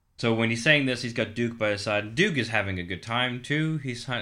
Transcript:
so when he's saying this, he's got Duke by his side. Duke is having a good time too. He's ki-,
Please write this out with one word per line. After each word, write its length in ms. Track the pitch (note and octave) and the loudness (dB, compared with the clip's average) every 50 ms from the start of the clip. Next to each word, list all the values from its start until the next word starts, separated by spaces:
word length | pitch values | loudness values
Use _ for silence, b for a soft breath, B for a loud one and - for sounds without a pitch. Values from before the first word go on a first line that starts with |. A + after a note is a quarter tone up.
| _ _ _ | _ _ _
so 160 | - - A#2 | -2 2 2
when 160 | A2+ A2 A2+ A2+ | 4 4 2 2
he's 160 | A#2 A#2 - | 2 2 4
saying 220 | D#3+ D3+ D3 C3+ | 4 6 6 4
this, 160 | C3 B2+ A#2 | 2 0 -2
he's 100 | - A#2+ | -4 -4
got 220 | A#2 B2+ A2 G2+ G2 | -2 -2 -2 -2 0
Duke 240 | A#2 A#2+ A#2 A#2 - | -2 -2 -2 0 0
by 100 | A2 G#2 | 0 0
his 100 | G#2 G2+ | 0 0
side. 320 | G2 A2 G#2+ G#2 G#2 G#2+ A2+ | 0 0 0 0 0 0 2
Duke 240 | B2+ F#3+ G#3+ E3 C3 | 2 2 2 2 0
is 100 | A2 G#2 | 0 0
having 300 | A2 G#2+ G2 G2 F#2+ F#2 | 0 0 0 0 -2 -4
a 40 | |
good 200 | F2 F2 F#2+ E2+ | -4 -6 -6 -8
time 400 | - A2+ A#2 B2 B2 B2+ B2 B2 | -6 -4 -2 0 0 -2 -2 -4
too. 340 | B2 - C#3+ D3+ D#3 D#3+ D#3+ | -4 -2 -2 0 0 0 -2
He's 300 | D3+ - C3 A#2+ A#2 - | -4 -6 -6 -8 -8 -6
ki-, 60 | - B2 A#2 | -6 -6 -4